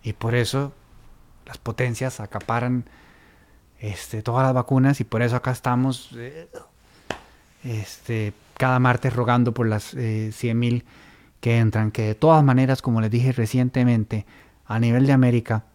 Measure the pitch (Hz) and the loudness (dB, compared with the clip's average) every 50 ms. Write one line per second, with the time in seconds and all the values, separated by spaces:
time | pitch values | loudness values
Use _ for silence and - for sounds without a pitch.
0 | _ 113 104 - - 117 117 123 120 - - 139 143 139 - - _ _ - - | _ -10 -10 -6 -4 -2 0 0 0 0 -2 -4 -4 -4 -8 -16 _ _ -20 -20
1 | - - - - - - - - - - - - - 120 110 - 127 123 117 - | -20 -20 -20 -20 -20 -20 -20 -20 -20 -20 -20 -12 -10 -10 -4 -2 -2 -2 -2 -4
2 | 131 131 - - 107 101 - 104 - - 113 120 120 123 123 123 117 - - - | -6 -6 -6 -8 -14 -10 -10 -10 -6 -2 -2 -2 0 -2 -2 -4 -4 -8 -18 -20
3 | - _ - _ _ _ _ _ _ _ _ _ _ _ _ _ - 107 92 - | -20 _ -20 _ _ _ _ _ _ _ _ _ _ _ _ _ -10 -10 -10 -10
4 | - - - 110 107 - 120 127 131 131 127 127 120 - 139 131 131 135 143 139 | -12 -10 -10 -8 -6 -2 0 0 2 2 2 0 0 2 2 4 4 4 2 0
5 | 120 - - 110 120 120 120 123 - 127 123 - - 131 123 123 127 135 127 127 | -2 -4 -2 -2 0 0 0 -2 -2 -4 -6 -4 -2 -2 0 0 0 0 -2 -6
6 | - - - 120 120 127 147 160 170 - - - - _ _ _ _ _ _ _ | -10 -16 -16 -16 -16 -14 -16 -16 -18 -18 -20 -20 -20 _ _ _ _ _ _ _
7 | _ _ - - - _ _ _ _ _ _ _ - 127 113 107 101 - - - | _ _ -12 -12 -12 _ _ _ _ _ _ _ -12 -10 -8 -8 -10 -12 -16 -20
8 | - - 117 113 107 104 - _ _ _ _ - 127 127 127 127 127 127 123 113 | -10 -8 -6 -4 -4 -6 -8 _ _ _ _ -4 -2 0 2 2 2 2 2 2
9 | - 131 117 123 123 110 120 123 120 123 113 - 120 110 107 104 - - - 135 | 0 -2 -2 -2 0 2 2 2 2 0 0 -2 -2 0 -2 -2 -4 -8 -10 -6
10 | 123 113 110 110 110 110 107 - - 120 113 117 120 120 120 123 - - - - | -4 -4 -4 -4 -4 -6 -8 -6 -4 -2 0 0 0 0 0 -2 -4 -8 -20 -20
11 | - - - _ _ _ _ _ - 120 117 117 113 110 - 113 107 107 104 - | -20 -20 -20 _ _ _ _ _ -2 0 2 4 4 2 2 0 -2 -2 -2 -2
12 | 110 107 110 - - 156 160 156 147 135 127 127 131 127 135 - - 131 117 113 | -4 -4 -2 2 4 6 6 6 6 6 4 4 4 2 0 -2 0 -2 0 0
13 | 110 107 107 120 123 131 127 123 113 107 - 127 127 127 - 135 123 123 120 113 | 0 0 0 2 0 0 0 0 -2 0 0 0 0 0 2 2 2 4 4 2
14 | 107 - - 107 101 - - - - _ _ _ _ - 104 113 117 117 117 127 | 0 -2 -4 -6 -6 -8 -18 -20 -20 _ _ _ _ -6 -2 0 2 2 4 4
15 | 135 139 139 131 127 123 120 120 113 - 113 110 - _ | 4 4 6 4 4 4 2 2 0 -2 -4 -4 -4 _